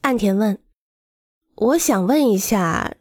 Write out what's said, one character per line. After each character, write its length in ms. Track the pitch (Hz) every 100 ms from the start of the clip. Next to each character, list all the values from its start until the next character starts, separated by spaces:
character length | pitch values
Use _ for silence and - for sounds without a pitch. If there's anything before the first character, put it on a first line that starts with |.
| 277
岸 100 | 247
田 200 | 202 196
问 200 | 214 202 _ _ _ _ _ _ _ _ _ -
：“我 220 | 220 330
想 300 | - 208 185
问 220 | 294 269
一 80 | 196
下， 580 | - 208 170 170 - -